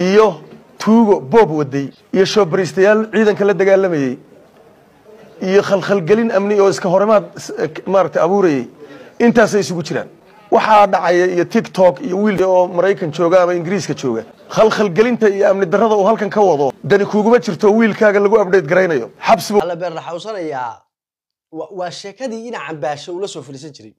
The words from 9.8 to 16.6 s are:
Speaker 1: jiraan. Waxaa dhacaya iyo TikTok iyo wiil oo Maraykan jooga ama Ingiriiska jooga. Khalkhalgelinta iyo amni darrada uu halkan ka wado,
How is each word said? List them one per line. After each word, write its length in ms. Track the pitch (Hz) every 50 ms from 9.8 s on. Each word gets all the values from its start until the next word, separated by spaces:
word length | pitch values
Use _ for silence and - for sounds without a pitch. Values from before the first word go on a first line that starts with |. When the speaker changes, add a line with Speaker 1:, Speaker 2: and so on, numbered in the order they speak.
| -
Speaker 1:
jiraan. 260 | - 156 120 101 - - _ _ _ _ - - -
Waxaa 360 | - 226 - 214 220 208 202
dhacaya 400 | 196 190 185 180 170 180 175 180 185 185
iyo 100 | 175 170
TikTok 560 | 175 - 226 - - - - 190 180 175 180 -
iyo 140 | 180 180 190 208
wiil 200 | 214 202 175 185
oo 260 | 190 185 180 180 175
Maraykan 440 | 185 170 175 190 202 - 185 160 147
jooga 300 | 170 175 170 175 185 180
ama 100 | 175 180
Ingiriiska 400 | 175 165 160 196 196 143 - 147
jooga. 300 | - - 135 113 113 107 - - _ - -
Khalkhalgelinta 800 | - - 220 220 - - 220 208 165 180 220 247 240 - 220 208
iyo 160 | 196 196 196 208
amni 160 | 190 196 196
darrada 280 | 170 160 196 220 226 214
uu 80 | 208 190 196
halkan 220 | 226 - 214 190
ka 100 | 151 208
wado, 320 | 208 190 160 139